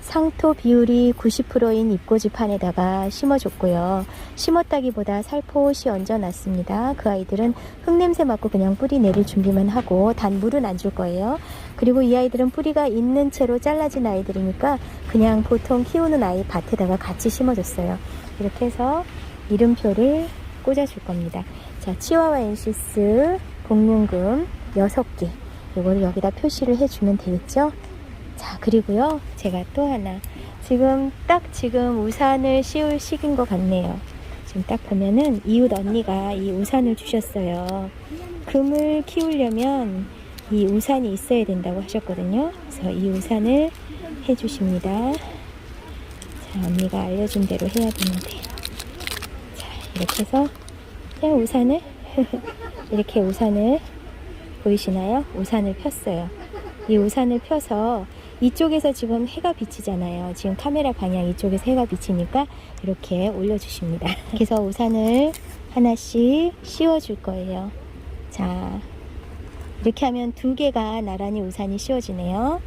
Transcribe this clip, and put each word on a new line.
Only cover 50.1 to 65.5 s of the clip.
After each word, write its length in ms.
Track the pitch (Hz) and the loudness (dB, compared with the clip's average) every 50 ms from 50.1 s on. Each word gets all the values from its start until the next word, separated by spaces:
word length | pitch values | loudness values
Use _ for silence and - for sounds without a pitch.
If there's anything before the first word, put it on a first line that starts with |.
| - - 214 | -2 -4 -2
해서 240 | - - 269 285 294 - - - - - - - - - - - - - - | 2 2 2 2 2 -2 -10 -16 -16 -16 -18 -18 -16 -16 -16 -16 -14 -8 -2
그냥 180 | - 311 311 262 | 0 4 4 4
우산을 420 | 226 226 - 262 240 247 277 339 - 285 - - - - - | 4 4 2 4 4 4 4 2 -2 -6 -16 -16 -16 -6 0
<laughs> 760 | 269 262 - - 247 - 466 466 - 466 440 - - - - | 0 0 0 0 -8 -8 -10 -12 -10 -12 -12 -10 -12 -10 -4
이렇게 280 | - 208 208 - - 233 | -2 -2 -2 0 2 2
우산을, 580 | 196 185 190 - 226 214 208 202 208 226 262 320 - - - - - - - - - - - - - - - - - | 2 2 2 2 2 2 4 4 4 4 2 2 0 -6 -16 -14 -16 -16 -16 -16 -14 -14 -14 -14 -16 -16 -16 -4 0
보이시나요? 600 | 208 202 202 - - 185 185 185 190 226 262 294 - - | 2 2 2 2 0 -2 -2 0 0 0 0 -2 -2 -6
우산을 380 | 185 190 190 - 220 202 196 190 | -6 -4 0 0 0 0 0 -2
폈어요. 540 | - - 294 277 - - - 185 165 175 175 - 381 - - - 403 - 392 - - - - | -4 -4 -6 -6 -4 -6 -4 -4 -4 -4 -6 -10 -12 -14 -12 -12 -12 -12 -12 -14 -14 -2 2
이 100 | 220 208 | 4 4
우산을 420 | 202 208 - - 254 247 247 240 | 4 4 2 2 2 2 2 0
펴서 680 | - - 320 302 - - 233 208 214 226 247 214 185 - - - - - - - | 0 0 -2 -2 -2 -2 -2 0 0 0 0 -2 -4 -8 -12 -16 -18 -18 -6 0
이쪽에서 500 | - 247 240 - 330 320 302 311 - 294 | 0 2 2 4 2 4 4 4 2 2
지금 360 | 269 - - 226 233 233 240 240 | 0 0 -2 -2 0 0 0 -2
해가 260 | - - - 349 330 | -4 -2 -2 -2 -2
비치잖아요. 800 | - 226 208 - - 214 - 196 180 180 175 175 175 175 180 180 | -2 -6 -8 -8 -8 -6 -4 -4 -2 -4 -4 -4 -6 -6 -6 -8
지금 200 | - - 196 190 | -4 -4 -4 -4
카메라 360 | - - 285 285 302 294 269 | -2 -2 -2 0 2 0 0
방향 360 | 240 - - 185 185 185 180 175 | 0 0 -2 0 0 0 0 0
이쪽에서 340 | 180 - - 202 190 190 - | -2 0 0 0 0 0 2
해가 200 | 240 262 262 240 | 2 2 2 2
비치니까 600 | 226 - 185 - - 196 175 175 170 - 262 285 285 - - - - - - - | 0 -2 -6 -2 -2 0 0 0 0 0 0 0 0 -4 -16 -18 -16 -16 -8 -4
이렇게 460 | 190 190 - - - 190 175 185 208 | -4 -4 -4 -4 -4 -2 0 0 0
올려주십니다. 800 | 208 185 190 202 214 208 - - - - - 170 165 170 - 175 185 - | 0 0 0 0 0 -2 -4 -6 -10 -6 -4 -4 -4 -2 -2 -2 -4 -4
<laughs> 80 | - - | -6 -6
그래서 300 | - 214 233 208 233 220 | 0 2 2 4 4 2
우산을 680 | 208 196 196 - 240 226 226 220 220 220 233 254 277 311 320 - - - | 0 0 0 0 0 2 2 2 4 4 4 4 4 4 0 -4 -12 -14